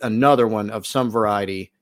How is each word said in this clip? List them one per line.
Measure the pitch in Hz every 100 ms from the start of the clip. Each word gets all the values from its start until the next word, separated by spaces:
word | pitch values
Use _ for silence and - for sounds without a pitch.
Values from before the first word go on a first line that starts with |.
another | 120 110 139 127 117
one | 107 104
of | 110 -
some | 135 120
variety | 113 107 101 98 95 92 _